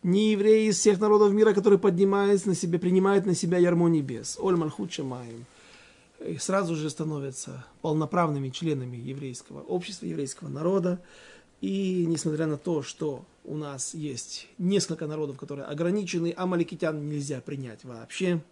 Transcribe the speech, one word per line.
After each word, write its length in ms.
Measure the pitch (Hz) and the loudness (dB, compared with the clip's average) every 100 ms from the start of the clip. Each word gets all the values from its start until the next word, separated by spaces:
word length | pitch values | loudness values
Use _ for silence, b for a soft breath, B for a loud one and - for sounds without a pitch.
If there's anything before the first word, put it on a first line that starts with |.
«Не 280 | 185 190 214 | 2 4 4
евреи 380 | 214 208 220 214 | 4 6 6 6
из 100 | 185 | 4
всех 200 | 208 190 | 4 4
народов 340 | 214 208 208 | 6 6 6
мира, 200 | 202 214 | 6 6
которые 260 | 196 196 196 | 6 6 6
поднимаются 680 | 202 175 196 196 202 202 196 | 6 4 4 4 2 2 2
на 60 | 175 | -2
себя, 240 | 180 170 | 0 0
принимают 460 | 180 185 190 202 190 | 4 4 6 4 2
на 100 | 175 | 0
себя 220 | 170 180 | 2 4
ярмо 300 | 175 170 170 | 4 6 4
небес». 500 | 160 135 117 - - | 4 0 -6 -8 -4
Оль 160 | 190 180 | 0 2
Мальхут 360 | 156 147 185 | 0 -4 -8
Шамаим. 540 | - 135 127 120 117 120 B B B B B B _ - | -6 -8 -8 -12 -16 -18 B B B B B B _ -10
И 120 | 160 | -8
сразу 380 | - 190 175 165 | -2 -2 0 -4
же 140 | 151 | -4
становятся 760 | - 156 151 139 131 - 131 - _ | -4 -6 -6 -8 -10 -14 -16 -18 _
полноправными 680 | 165 156 151 180 170 143 135 | -2 -2 0 0 0 0 -4
членами 480 | 131 165 139 123 123 | -6 -4 -4 -6 -10
еврейского 640 | 127 135 135 120 - 143 | -10 -10 -10 -12 -16 -18
общества, 440 | - 180 175 185 170 | -6 -6 -6 -10 -8
еврейского 440 | 165 135 - 151 | -6 -6 -8 -10
народа. 520 | 135 165 196 175 180 B B B B B _ | -4 0 0 0 -2 B B B B B _
И 440 | 190 196 190 185 165 | -4 -2 -2 0 0
несмотря 400 | 165 165 151 160 | 0 -2 -2 -2
на 100 | 143 | -2
то, 260 | - 156 | -2 -4
что 400 | 131 - 151 131 - _ - | -4 -6 -6 -6 -14 _ -12
у 100 | 151 | -10
нас 380 | 151 135 - | -8 -8 -10
есть 560 | 170 151 123 - - - - | -8 -8 -8 -10 -14 -16 -4
несколько 500 | 180 196 - 160 151 | 0 2 0 -6 -6
народов, 300 | 156 147 135 | -6 -6 -8
которые 280 | - 143 139 | -12 -12 -8
ограничены, 680 | 147 170 202 185 175 170 170 | -2 0 0 -2 -2 -2 -2
амаликитян 720 | 185 175 170 165 165 156 147 | -2 0 -2 -2 -4 -4 -6
нельзя 320 | 147 143 131 | -6 -6 -8
принять 460 | 131 143 127 107 131 | -8 -10 -10 -14 -16
вообще. 580 | 117 117 - 185 170 156 | -16 -14 -4 -2 -2 -2